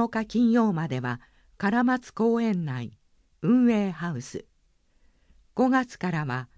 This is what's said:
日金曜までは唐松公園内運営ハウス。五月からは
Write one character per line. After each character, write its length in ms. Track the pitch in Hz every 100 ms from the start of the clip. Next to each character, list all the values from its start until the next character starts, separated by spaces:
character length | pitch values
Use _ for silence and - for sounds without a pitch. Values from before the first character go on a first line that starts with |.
| 233
日 160 | 220
金 280 | 220 214 240
曜 200 | 233 220
ま 160 | 165 160
で 120 | 127
は 200 | 123 120 - _ _ -
唐 260 | 202 233
松 300 | 247 254 -
公 260 | - 226 233
園 240 | 226 185
内 320 | 156 127 117 - _ _ _ _
運 300 | 160 247 240
営 180 | 214 202
ハ 220 | 156 175
ウ 80 | 135
ス。 240 | - - - _ _ _ _ _ _ _ _ _ _
五 140 | - 254
月 300 | 254 254 -
か 120 | 180
ら 140 | 160
は 240 | 147 127 127